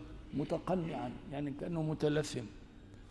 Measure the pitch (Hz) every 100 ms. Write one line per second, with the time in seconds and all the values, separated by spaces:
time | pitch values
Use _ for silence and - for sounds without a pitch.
0 | - - - 139 127 160 - 185 165 135
1 | 123 113 - 143 147 139 175 165 156 156
2 | 151 151 147 131 104 - - - - -
3 | -